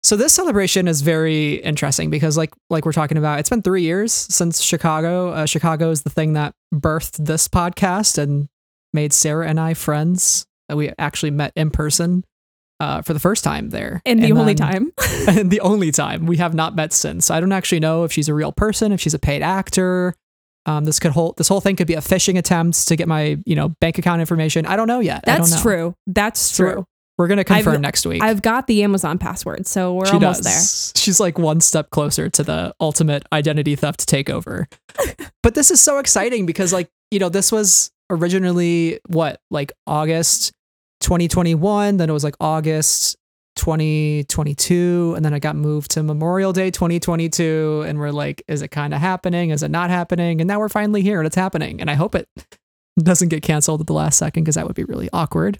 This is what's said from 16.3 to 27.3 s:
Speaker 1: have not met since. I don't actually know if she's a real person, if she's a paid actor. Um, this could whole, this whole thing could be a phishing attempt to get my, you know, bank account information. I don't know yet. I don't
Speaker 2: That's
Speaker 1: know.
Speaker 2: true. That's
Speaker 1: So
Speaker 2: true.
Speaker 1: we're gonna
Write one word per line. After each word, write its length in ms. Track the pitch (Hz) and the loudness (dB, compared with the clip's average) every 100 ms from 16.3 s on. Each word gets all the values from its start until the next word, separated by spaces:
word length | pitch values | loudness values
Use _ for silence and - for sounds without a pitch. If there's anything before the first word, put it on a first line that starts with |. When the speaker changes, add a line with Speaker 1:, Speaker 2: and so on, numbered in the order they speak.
| 170 | 0
Speaker 1:
have 160 | 170 | 0
not 200 | 160 160 160 | 0 -2 -2
met 160 | 156 | -2
since. 380 | - - 160 165 | -2 -2 -2 0
I 100 | 160 | 2
don't 120 | 180 | 2
actually 280 | 190 - 170 | 0 0 0
know 240 | 156 165 | 2 0
if 80 | 170 | 0
she's 160 | - 151 | -2 0
a 60 | |
real 180 | 151 151 | 0 -2
person, 400 | - 214 202 214 | 0 0 2 0
if 80 | 196 | 0
she's 140 | - | 0
a 40 | 151 | 0
paid 240 | 147 143 | 0 0
actor. 720 | 147 190 190 - 185 185 180 170 _ _ _ _ - | 0 -2 0 0 2 2 0 -4 _ _ _ _ -4
Um, 180 | 151 | 0
this 140 | 151 147 | 0 0
could 140 | 170 | 2
whole, 220 | 151 170 - | 2 0 -2
this 100 | 170 | 0
whole 120 | 196 | 2
thing 160 | 202 190 | 2 0
could 100 | 165 | 0
be 80 | |
a 60 | 160 | -2
phishing 360 | - 190 - 185 | 0 0 2 0
attempt 480 | 165 175 170 170 - | 2 2 2 0 0
to 80 | 160 | 0
get 120 | 170 | 0
my, 300 | 156 151 147 185 | 0 0 -2 -2
you 100 | 151 | 0
know, 140 | 151 160 | 0 0
bank 160 | 165 165 | -2 0
account 220 | 180 170 | 0 0
information. 460 | 165 165 156 165 160 | 0 0 2 0 0
I 100 | 190 | 0
don't 100 | 226 | 0
know 120 | 247 | 0
yet. 240 | 202 - - | 0 -2 0
I 60 | |
don't 60 | 294 | 4
Speaker 2:
That's 160 | 170 165 | 4 4
Speaker 1:
know. 60 | |
Speaker 2:
true. 320 | 233 185 170 175 - | 2 0 -2 -6 -4
That's 340 | 185 208 - | 0 0 -2
Speaker 1:
So 240 | - - | -4 2
Speaker 2:
true. 220 | 185 190 185 _ _ - | 0 0 -8 _ _ -2
Speaker 1:
we're 100 | |
gonna 140 | 175 | 2